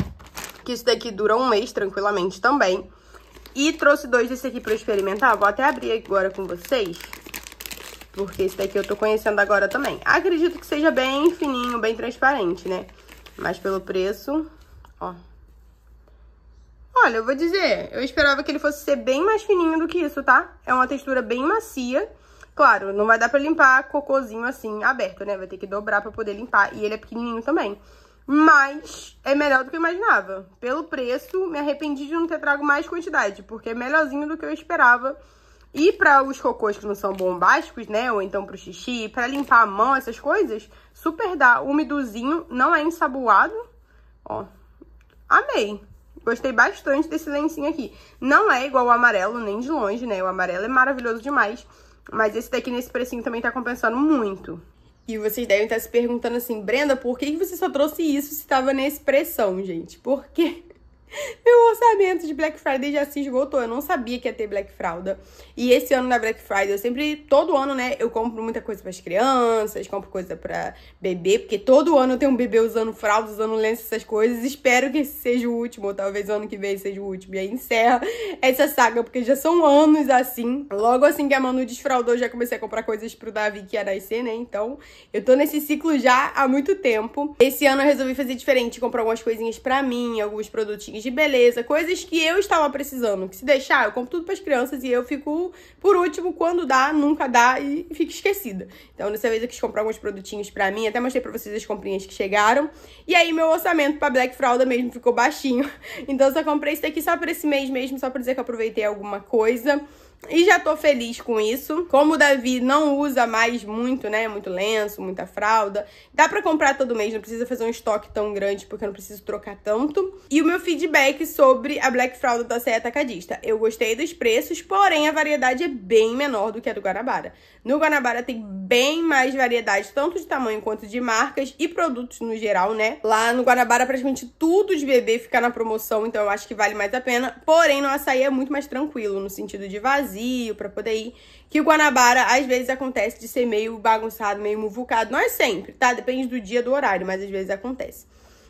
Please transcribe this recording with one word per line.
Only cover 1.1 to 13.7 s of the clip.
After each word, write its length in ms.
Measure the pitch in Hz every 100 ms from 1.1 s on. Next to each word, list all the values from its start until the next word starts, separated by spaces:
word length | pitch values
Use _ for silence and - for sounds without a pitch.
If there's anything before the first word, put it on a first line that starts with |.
dura 260 | 196 208 226
um 100 | 262
mês 240 | 208 240
tranquilamente 680 | - 196 190 202 202 180 -
também. 500 | 240 285 196 190 - - _ - - - -
E 200 | 262 302
trouxe 320 | 320 294 285 277
dois 240 | 240 240
desse 160 | 254 262
aqui 120 | 226
pra 140 | -
eu 40 | 220
experimentar. 600 | - 202 190 208 262 208
Vou 100 | 202
até 180 | 208
abrir 280 | 277 254 240
agora 380 | 226 - 190 190
com 160 | 190 185
vocês, 520 | 175 - 262 190 170 - - - - - - - - - - -
porque 340 | 196 196 -
esse 120 | 185 -
daqui 220 | 196 202
eu 80 | 196
tô 100 | 202
conhecendo 420 | 214 214 214 208
agora 300 | 202 202 196
também. 320 | 247 254 147
Acredito 560 | - 294 370 330 349 339
que 80 | -
seja 240 | 294 311
bem 400 | 262 262 269 330
fininho, 480 | 339 294 254 247 240
bem 160 | 220
transparente, 720 | 226 226 - 269 277 180 185 185
né? 200 | 185 185 - - - - -
Mas 220 | - 185
pelo 240 | 196